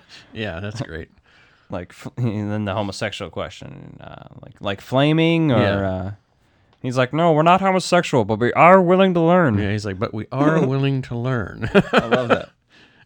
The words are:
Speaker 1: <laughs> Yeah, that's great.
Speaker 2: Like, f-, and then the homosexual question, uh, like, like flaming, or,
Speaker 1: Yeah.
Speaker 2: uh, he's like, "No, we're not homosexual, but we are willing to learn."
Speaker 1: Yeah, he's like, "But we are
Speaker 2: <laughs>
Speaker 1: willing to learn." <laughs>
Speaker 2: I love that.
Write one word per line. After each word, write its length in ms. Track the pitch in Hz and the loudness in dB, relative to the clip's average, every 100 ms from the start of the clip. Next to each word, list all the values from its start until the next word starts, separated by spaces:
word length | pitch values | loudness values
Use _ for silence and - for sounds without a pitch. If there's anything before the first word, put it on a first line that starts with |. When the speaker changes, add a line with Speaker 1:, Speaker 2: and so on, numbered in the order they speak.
Speaker 1:
<laughs> 40 | _ - - | _ -20 -18
Yeah, 260 | - 151 85 | -10 -8 -8
that's 220 | 101 107 | -10 -10
great. 280 | - 80 - _ _ _ _ _ _ | -10 -12 -14 _ _ _ _ _ _
Speaker 2:
Like, 200 | 90 90 | -12 -12
f-, 200 | - - - | -16 -16 -6
and 340 | 120 104 104 | -4 -2 -4
then 140 | 107 104 | -4 -4
the 80 | |
homosexual 560 | 98 101 - 110 - 92 | -4 -6 -6 -8 -8 -10
question, 680 | 101 82 - - 92 80 - | -10 -10 -12 -18 -18 -20 -20
uh, 260 | - - - - | -20 -20 -20 -20
like, 180 | - - | -20 -12
like 200 | 101 98 | -8 -8
flaming, 720 | - 127 147 156 165 165 160 | -2 2 2 4 2 2 2
or, 60 | 117 | 2
Speaker 1:
Yeah. 160 | 101 98 98 | 2 0 -2
Speaker 2:
uh, 200 | 92 92 104 _ _ _ _ _ _ | -4 -8 -12 _ _ _ _ _ _
he's 160 | 131 123 | -6 -2
like, 160 | 127 | -2
"No, 200 | 147 170 | 2 2
we're 100 | 151 | 4
not 160 | 165 185 | 4 4
homosexual, 640 | 190 185 - 175 165 139 101 | 4 0 2 0 2 0 0
but 140 | 107 | 0
we 120 | 120 | 0
are 280 | - 156 190 | 4 6 6
willing 320 | 175 185 190 175 | 6 4 4 2
to 40 | |
learn." 380 | 165 180 160 101 | 2 4 2 2
Speaker 1:
Yeah, 140 | 101 | 0
he's 140 | 104 104 | -4 -6
like, 140 | 92 | -6
"But 140 | 110 | -6
we 120 | 110 107 | -6 -8
are 340 | 127 147 160 139 | 0 2 2 0
Speaker 2:
<laughs> 0 | |
Speaker 1:
willing 340 | 135 139 135 | 0 0 -2
to 120 | 131 120 | -4 -6
learn." 540 | 120 127 101 107 110 | -4 -4 -6 -8 0
<laughs> 220 | 202 - | 2 2
Speaker 2:
I 120 | - 117 | 0 0
love 220 | 123 120 | -2 0
that. 200 | 95 - _ _ _ _ _ | -2 -4 _ _ _ _ _